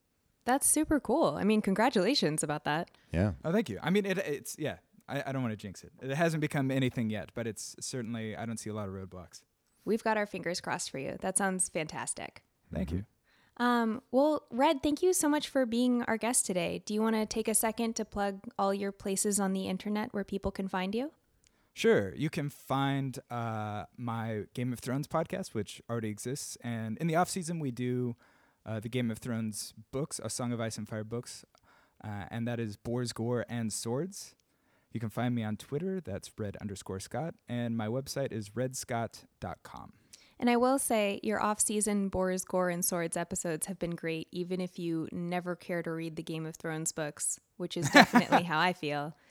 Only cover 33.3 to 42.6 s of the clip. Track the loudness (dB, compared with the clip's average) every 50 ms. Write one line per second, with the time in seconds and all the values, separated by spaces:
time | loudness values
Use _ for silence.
33.3 | 0 0 -2 -2 -4 -4 -4 -4 -4 -4 -4 -2 -2 -2 -2 -4 -6 -10 -14 -16
34.3 | -18 _ _ _ _ _ _ _ _ _ _ _ -6 -4 -4 -4 -2 0 0 0
35.3 | 2 0 0 0 -2 -4 -6 -4 -4 -4 -2 -2 -4 -4 -4 -6 -6 -6 -8 -10
36.3 | -8 -6 -6 -6 -6 -6 -8 -8 -8 -8 -8 -8 -8 -8 -6 -6 -4 -4 -4 -4
37.3 | -6 _ _ -6 -4 -2 -2 0 -2 -2 -2 -2 -2 -2 -4 -4 -4 -4 -2 -2
38.3 | -2 -6 -8 -6 -4 -2 -2 -2 -2 -6 -6 -4 -2 -2 -2 -2 -6 -10 -20 -20
39.3 | _ -10 -8 -8 -8 -10 -12 -16 -14 -14 -14 -16 -18 _ _ _ -20 -20 -20 -20
40.3 | _ -2 2 2 4 4 4 4 4 2 2 2 2 2 2 2 0 -2 -2 -2
41.3 | 0 2 2 0 2 0 0 0 2 0 2 2 2 2 0 0 0 0 2 2
42.3 | 0 -2 -2 0 0 2